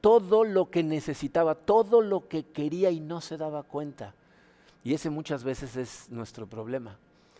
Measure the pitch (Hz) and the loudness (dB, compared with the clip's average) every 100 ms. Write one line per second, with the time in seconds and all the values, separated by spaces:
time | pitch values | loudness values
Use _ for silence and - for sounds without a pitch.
0 | 208 226 185 214 220 190 180 170 160 156 | 6 6 6 4 4 2 2 0 0 -2
1 | 151 151 139 165 165 156 - 214 208 233 | -4 -6 -2 0 2 0 2 4 6 4
2 | 214 190 - 160 - - 147 175 185 165 | 4 0 -4 -8 -6 -4 -4 0 0 0
3 | 151 165 - 160 156 151 - 143 147 131 | -4 -10 -10 -8 -6 -8 -8 -8 -8 -10
4 | 101 - _ _ _ _ _ _ 113 151 | -16 -18 _ _ _ _ _ _ -4 -2
5 | 160 151 156 143 127 127 131 123 120 - | -2 -6 -6 -6 -4 -6 -6 -8 -8 -12
6 | - 117 110 - 104 110 110 127 113 98 | -14 -12 -12 -12 -14 -12 -8 -8 -10 -16
7 | _ _ _ _ | _ _ _ _